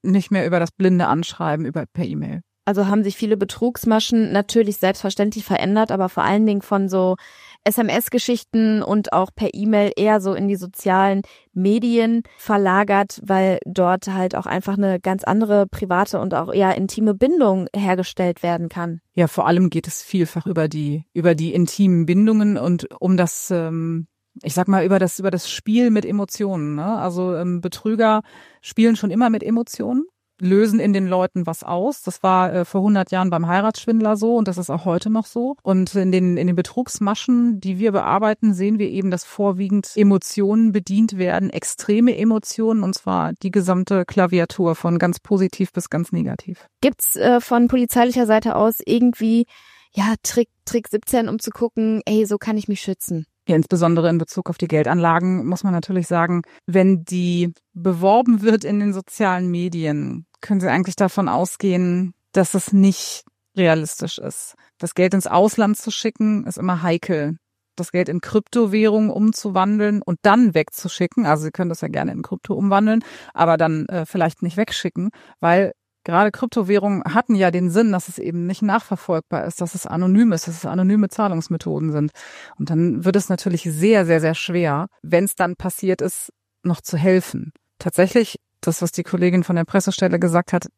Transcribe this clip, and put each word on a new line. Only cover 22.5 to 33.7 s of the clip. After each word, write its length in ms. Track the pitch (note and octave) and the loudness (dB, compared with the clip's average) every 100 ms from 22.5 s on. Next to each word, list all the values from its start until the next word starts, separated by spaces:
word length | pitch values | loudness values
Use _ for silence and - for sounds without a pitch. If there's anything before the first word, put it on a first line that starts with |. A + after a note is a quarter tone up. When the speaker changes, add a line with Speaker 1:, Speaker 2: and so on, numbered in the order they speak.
| F3+ | 0
Speaker 1:
und 280 | C3+ F3 - - | 0 -2 -4 -6
um 180 | F#3 F#3 | 0 2
das, 320 | F3 - - | 0 -4 -4
ähm, 560 | F3 E3 E3 E3 E3 D#3+ _ _ - | -4 -4 -4 -4 -6 -8 _ _ -12
ich 100 | D#3 | -6
sag 140 | E3 F3+ | -2 2
mal, 180 | F#3+ F3 | 2 4
über 140 | F#3+ | 2
das, 180 | F#3 - | 0 -2
über 140 | F#3+ | -4
das 180 | F3 - | -4 -6
Spiel 400 | - - A3+ A#3+ | -8 0 2 4
mit 160 | G#3+ - | 2 0
Emotionen, 680 | G3+ G3+ - G3+ F#3 D3 D3 | -4 -4 -4 -4 -4 -4 -4
ne? 240 | F3 A3 | -4 -4
Also, 360 | F#3 F3 F#3 E3+ | -4 -4 -4 -2
ähm, 240 | F3 F3 | -4 -4
Betrüger 640 | E3+ - G#3+ A3 A3+ G#3+ - - - _ | -6 -6 -4 2 2 2 -2 -20 -20 _
spielen 340 | - - A3+ A3 | -10 2 2 4
schon 140 | G#3 | 0
immer 220 | F#3+ A#3+ | 2 2
mit 100 | A3 | 2
Emotionen, 640 | - A#3 A#3 - G#3+ B3+ E4 _ _ _ | 0 -2 -4 -6 -4 -2 -4 _ _ _
lösen 360 | F3+ G3 A3 A3 | 2 4 4 2
in 120 | G#3 | 2
den 140 | G3 F#3+ | 0 0
Leuten 400 | F#3 F#3 F#3 E3 | 0 0 -2 -4
was 180 | E3 | -6
aus. 380 | - F3 A3 C#4+ | -6 -4 -4 -4
Das 220 | - - | -10 -4
war, 280 | F#3+ F#3 F#3 | 2 2 2
äh, 140 | F#3 F3 | 0 -2
vor 160 | G3 | 0
hundert 300 | G3+ G3+ F#3 | 2 2 0
Jahren 180 | F#3 F#3 | 0 0
beim 160 | E3+ E3+ | 0 0
Heiratsschwindler 720 | F3+ A3 | 2 0